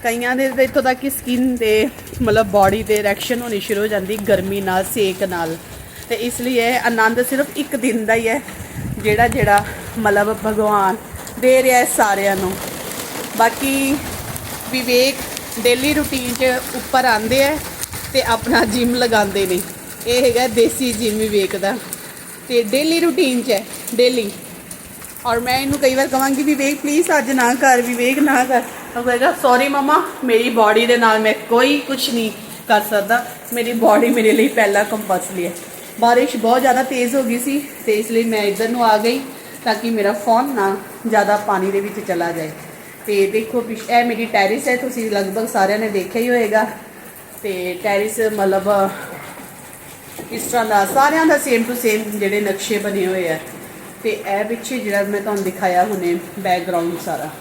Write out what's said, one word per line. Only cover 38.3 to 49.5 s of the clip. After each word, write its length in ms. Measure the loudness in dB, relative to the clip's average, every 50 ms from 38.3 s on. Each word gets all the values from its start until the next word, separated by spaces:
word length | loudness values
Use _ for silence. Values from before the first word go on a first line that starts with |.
| 0 0 0
ਇੱਧਰ 260 | 0 0 0 -2 -2
ਨੂੰ 160 | 0 2 4
ਆ 120 | 4 4
ਗਈ 220 | 4 4 2 0 0 -4 -8 -14 -16 -16 -16 -18 -6 -2
ਤਾਂ 120 | -2 -2
ਕਿ 140 | -2 -2 -2
ਮੇਰਾ 240 | 0 0 0 0 0
ਫੋਨ 420 | 0 2 2 2 2 2 0 0
ਨਾ 220 | 0 0 0 0 -2 -6 -14 -16 -8 -4
ਜ਼ਿਆਦਾ 300 | 0 2 2 4 4 2
ਪਾਣੀ 340 | 0 0 0 -2 0 0 0
ਦੇ 80 | 0 -2
ਵਿੱਚ 280 | -2 -4 -8 -8 -6
ਚਲਾ 240 | -4 -4 -2 -2 -4
ਜਾਏ। 200 | -4 -6 -8 -8 -10 -12 -16 -18 -18 -18 -20 -20 -20 -14 -6
ਤੇ 220 | -2 2 2 2
ਦੇਖੋ 340 | 2 2 -2 -2 0 -4 -4
ਪਿਛ-, 280 | -4 -4 -8 -10 -4 2
ਇਹ 160 | 2 2 2
ਮੇਰੀ 200 | 2 0 -2 -4
ਟੈਰਿਸ 420 | 0 2 2 2 2 0 0 0
ਹੈ, 80 | -2 -2
ਤੁਸੀਂ 360 | -2 -2 -6 -4 -4 -4 -2
ਲਗਭਗ 360 | 0 -2 -2 -2 -2 -4 -4
ਸਾਰਿਆਂ 320 | -2 0 0 2 2 2 0
ਨੇ 100 | -2 -2
ਦੇਖਿਆ 320 | -2 -4 -4 -2 -4 -2
ਹੀ 80 | 0 0
ਹੋਏਗਾ। 380 | 2 2 2 2 2 2 2 0 -4 -12 -16 -20 -20 -20 -20 -18 -18 -20 -20 -18 -18 -10 -8
ਤੇ 360 | -6 -6 -4 -6 -6 -6 -4 -2
ਟੈਰਿਸ 360 | 0 0 0 0 -2 -2 0
ਮਤਲਬ 720 | 0 0 0 0 0 2 2 2 2 2 2 4 2 0 -2 -6 -12 -12 -14 -14 -16 -16 -16 -18 -18 -18